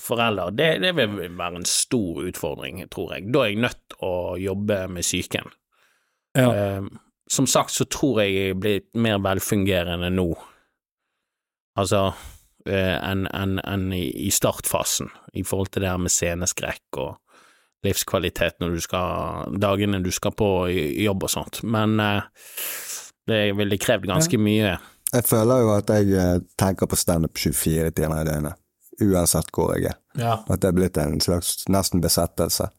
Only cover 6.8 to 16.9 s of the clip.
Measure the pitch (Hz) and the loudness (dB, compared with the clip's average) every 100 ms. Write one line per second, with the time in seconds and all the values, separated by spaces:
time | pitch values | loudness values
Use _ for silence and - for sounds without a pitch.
6.8 | 98 - - _ - - 131 156 - - | -6 -12 -20 _ -6 0 2 2 0 -2
7.8 | 127 - 147 110 101 95 95 95 104 98 | -4 0 0 2 2 2 0 0 0 -2
8.8 | - 117 117 101 98 98 - 107 95 92 | -2 -2 2 2 2 0 0 2 2 2
9.8 | 87 87 87 92 90 82 - - _ _ | 0 -2 0 0 0 -2 -10 -20 _ _
10.8 | _ _ _ _ _ _ _ _ _ - | _ _ _ _ _ _ _ _ _ -2
11.8 | 98 101 98 - - - _ _ - 98 | 2 2 2 -2 -12 -20 _ _ -2 0
12.8 | 92 85 - 98 95 - 98 95 - 98 | 2 0 -2 -2 -2 -2 -2 -2 -2 -4
13.8 | 92 92 76 - 95 - - - - - | -2 -2 -4 -4 -2 2 2 0 -2 -2
14.8 | - - - - - - 92 98 95 - | -2 -4 -6 -12 -12 -8 -4 -2 -2 -2
15.8 | 95 90 90 - 87 87 85 - - - | -2 0 0 0 0 -2 -4 -4 -6 -8
16.8 | - | -10